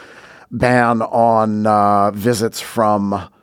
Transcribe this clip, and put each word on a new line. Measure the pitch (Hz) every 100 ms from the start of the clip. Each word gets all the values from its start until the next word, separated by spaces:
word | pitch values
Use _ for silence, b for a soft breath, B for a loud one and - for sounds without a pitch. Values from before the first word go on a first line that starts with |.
| B B B B B
ban | 117 123 123 117 113
on, | 113 117 117 113 110 107 107
uh, | 104 101 101 101
visits | 104 113 113 113 -
from | - 117 107 104 101 98 87 B